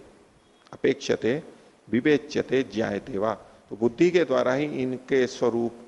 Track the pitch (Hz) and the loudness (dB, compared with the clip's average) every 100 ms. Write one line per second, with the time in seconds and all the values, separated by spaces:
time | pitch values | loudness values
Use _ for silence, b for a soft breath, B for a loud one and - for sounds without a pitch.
0 | - - _ _ _ _ _ - - 131 | -14 -20 _ _ _ _ _ -2 0 0
1 | - 117 110 147 - B B B - 113 | -2 0 0 -2 -6 B B B -4 0
2 | 151 143 - 104 - 131 123 104 104 101 | 4 2 2 -4 0 0 0 -2 -2 -4
3 | - 104 110 101 - B B 104 117 117 | -6 -2 -2 -4 -8 B B -2 0 2
4 | 175 175 139 127 123 135 151 135 127 127 | 2 4 2 2 2 0 -2 -4 -4 -6
5 | - 135 123 - 120 117 117 - | 0 2 2 0 0 2 -2 -4